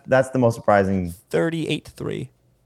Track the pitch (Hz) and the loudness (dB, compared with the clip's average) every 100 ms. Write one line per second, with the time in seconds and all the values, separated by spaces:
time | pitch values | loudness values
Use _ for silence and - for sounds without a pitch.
0 | - 131 131 131 117 113 - 101 95 95 | 0 2 2 2 2 2 0 2 2 0
1 | 87 85 _ 160 170 165 151 151 - - | -4 -8 _ -2 -2 -4 -4 -6 -8 -12
2 | - 104 131 _ _ _ | -8 -8 -10 _ _ _